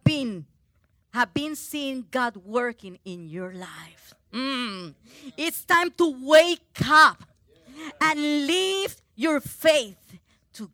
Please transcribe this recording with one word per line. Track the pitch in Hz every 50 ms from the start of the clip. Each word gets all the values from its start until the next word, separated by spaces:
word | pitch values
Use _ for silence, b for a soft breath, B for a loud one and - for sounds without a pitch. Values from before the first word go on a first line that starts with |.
| -
been, | 320 311 285 269 233 202 170 147 _ _ _ _ _ _ _ _ _ _ _ _ _
have | - 240 240 -
been | - 277 294 311 302
seeing | - - - - 294 285 269 269 254 226 -
God | - 254 247 233 -
working | 202 175 202 220 240 240 240 233 _ - 190 180 - -
in | 190 180 175 170 160
your | 156 180 185 185
life? | 185 180 185 180 156 160 160 165 - _ - - - _ _ _
Mm. | - 233 262 269 269 247 247 220 196 185 175 156 - _ B B B B B 269 B
It's | - 302 330 - - -
time | - 359 339 349 349
to | - - 349 320 262 254
wake | 254 277 311 311 339 349 339 - _ _ - - -
up | 254 302 311 311 254 180 - - _ _ _ _ _ _ B B B 269 302 320 302 B -
and | 302 311 311 294 294 294 294 294 285
live | 277 339 370 381 381 381 392 392 - - - _ _ _
your | 214 247 330 302 277
faith | - - - - - 320 302 294 233 202 185 _ _ - - 175 _ _ _ _ _ _ -
to | - 214 170